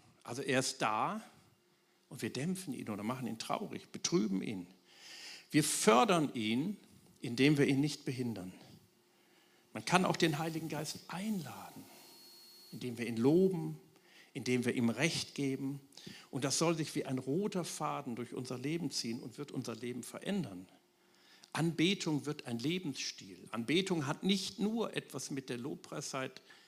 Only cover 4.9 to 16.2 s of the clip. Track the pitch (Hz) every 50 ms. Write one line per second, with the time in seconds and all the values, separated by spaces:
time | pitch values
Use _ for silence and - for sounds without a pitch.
4.9 | - - - - - - - - - - - - - 147 156 - - - - 208
5.9 | 220 240 247 214 185 170 151 131 - 127 107 110 113 123 151 196 208 - - -
6.9 | - - - - - - - 131 120 117 131 143 156 139 139 120 143 135 143 151
7.9 | - - - - 131 120 127 120 110 - - 92 - - - - - - - _
8.9 | _ _ _ _ _ _ _ _ _ _ _ _ _ _ _ _ - 110 110 -
9.9 | - 185 185 - 165 - 180 165 151 147 160 165 160 160 156 156 156 147 156 -
10.9 | - - - - - 180 196 220 214 190 147 123 107 101 - - - - - -
11.9 | - - - - - - - - - - - - - - - - - 113 123 123
12.9 | 117 113 120 110 117 110 117 135 156 180 190 190 185 165 160 160 156 - - -
13.9 | - - _ - - - - - - 143 110 123 127 123 120 123 - - 120 117
14.9 | 113 117 143 165 - - - - - - 143 135 131 131 139 135 143 139 - -
15.9 | - - - - - -